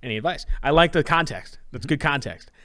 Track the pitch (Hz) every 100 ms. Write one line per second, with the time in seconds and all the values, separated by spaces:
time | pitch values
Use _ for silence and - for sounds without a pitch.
0 | 127 107 151 170 - - 135 156 170 170
1 | - 165 156 95 - - - 123 - 151
2 | 156 143 110 82 - _